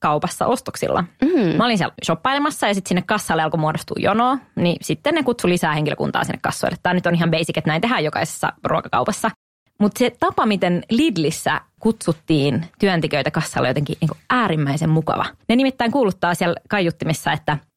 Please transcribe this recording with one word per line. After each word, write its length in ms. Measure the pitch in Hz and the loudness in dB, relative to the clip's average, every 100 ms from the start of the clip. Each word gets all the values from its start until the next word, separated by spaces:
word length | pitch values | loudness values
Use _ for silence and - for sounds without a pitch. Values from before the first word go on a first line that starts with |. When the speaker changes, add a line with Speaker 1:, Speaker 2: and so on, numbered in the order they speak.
Speaker 1:
kaupassa 440 | 156 151 175 - - | -2 0 -2 -2 -2
ostoksilla. 580 | 247 - - - - 175 - | -2 -4 -6 -2 -2 -2 -2
Speaker 2:
Mm. 360 | 277 349 180 - | 2 2 2 2
Speaker 1:
Mä 80 | 240 | 2
olin 120 | 214 | 2
siellä 160 | 135 - - | -2 -4 -4
shoppailemassa 600 | 165 247 277 294 - 226 | -2 0 0 0 0 0
ja 60 | |
sit 140 | 202 - | 0 0
sinne 140 | 180 | -2
kassalle 420 | 175 208 - 160 | 0 -2 0 0
alkoi 160 | 156 165 | 0 0
muodostua 360 | 156 156 - - | -2 -2 -6 -2
jonoa, 380 | - 214 247 269 - - | 0 2 2 0 -4 -2
niin 220 | 175 - | 0 0
sitten 340 | - - 285 320 | -2 -2 0 0
ne 80 | |
kutsui 260 | 254 240 175 | 0 0 2
lisää 240 | 175 165 | 2 0
henkilökuntaa 500 | 151 151 - 147 - | 0 -2 -2 -2 -2
sinne 160 | - - | -2 -4
kassoille. 360 | - - - - | -4 -2 -4 -2
Tää 100 | 180 | 0
nyt 120 | 180 175 | 0 2
on 100 | 170 | 2
ihan 160 | 170 | 2
basic, 260 | 160 165 160 | 0 -2 -2
että 120 | 160 | -2
näin 120 | 160 | 0
tehdään 220 | 233 240 | 0 0
jokaisessa 500 | 156 - - - 156 - | -2 -2 -4 -4 -6 -4
ruokakaupassa. 680 | - - - - 127 202 226 - _ _ _ - | -4 -4 0 -2 0 -2 -4 -6 _ _ _ 0
Mut 180 | 202 - | 0 2
se 140 | 247 - | 0 2
tapa, 260 | 339 - 247 | -2 2 0
miten 380 | 202 185 175 - | 2 2 0 0
Lidlissä 680 | 233 320 180 156 - - 151 - - | 2 2 2 -2 -2 -2 -4 -6 -4
kutsuttiin 880 | 220 220 - 160 - 156 139 165 165 - | -2 0 -2 -4 0 2 2 0 -4 0
työntekijöitä 520 | 196 170 151 143 139 | 0 2 0 -2 -2
kassalle, 360 | 165 151 - 127 | -2 -2 -2 0
jotenkin 280 | 127 143 156 | 0 -2 -2
niinku 160 | 160 - - | -4 -4 -6
äärimmäisen 600 | 254 208 156 143 151 160 | -2 0 0 0 0 2
mukava. 360 | 156 156 - - - - | 2 2 -2 -4 -6 0
Ne 60 | 233 | 2
nimittäin 360 | 269 262 233 | 2 0 0
kuuluttaa 440 | 277 214 185 175 170 | 2 2 2 0 0
siellä 200 | 175 - - | 0 -2 -2
kaiuttimissa, 640 | 208 170 165 156 151 - | 0 0 -2 -4 -2 -2
että 260 | 151 - 147 _ | -2 -2 -4 _